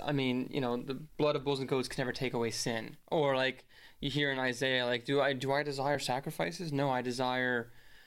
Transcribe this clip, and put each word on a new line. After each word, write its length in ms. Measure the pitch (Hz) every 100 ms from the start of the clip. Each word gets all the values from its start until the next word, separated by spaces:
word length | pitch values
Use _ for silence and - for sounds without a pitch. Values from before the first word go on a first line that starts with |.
| -
I 60 |
mean, 360 | 143 131 127 127
you 100 | -
know, 160 | 123 123
"The 160 | 139
blood 420 | 135 156 - 151 147
of 80 |
bulls 160 | 135 135
and 80 | 127
goats 200 | 135 123
can 120 | -
never 80 | 123
take 200 | 123 127
away 180 | 120 117
sin." 460 | 113 127 117 110 143 -
Or, 280 | 170 143 131
like, 300 | 131 127 - - - -
you 120 | 143
hear 200 | 139 143
in 60 | 135
Isaiah, 480 | 131 123 135 127 120
like, 200 | 120 117
"Do 140 | 139
I, 140 | 139
do 180 | 131 131
I 120 | 139
desire 340 | 147 139 135 143
sacrifices? 760 | - 127 160 156 170 170 170
No, 200 | 139 139
I 100 | 127
desire, 680 | 123 123 127 127 127 123 117 - - -